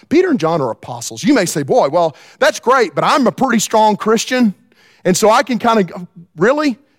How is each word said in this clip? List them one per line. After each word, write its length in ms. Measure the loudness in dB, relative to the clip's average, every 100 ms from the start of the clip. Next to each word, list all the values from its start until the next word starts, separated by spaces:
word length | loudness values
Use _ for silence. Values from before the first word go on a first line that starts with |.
| -2
Peter 180 | 0 0
and 100 | 0
John 220 | 0 -2
are 100 | -2
apostles. 540 | -6 -12 -14 -12 -4
You 80 | 0
may 140 | 0 0
say, 160 | -4
"Boy, 260 | -2 0 0
well, 260 | 0 -2 -4 -18 -2
that's 220 | -2 0
great, 340 | 0 2 0
but 80 | -2
I'm 240 | 0 2 0
a 60 |
pretty 280 | 0 0 0
strong 360 | 0 2 2 0
Christian, 580 | 0 -2 0 0 0 -2 _ _ _ _ -2
and 100 | 2
so 140 | 2
I 120 | 2
can 160 | 2 -2
kinda," 480 | 0 2 0 -4 -18 -20 -20 -2
really? 400 | 0 0 -2 -4 _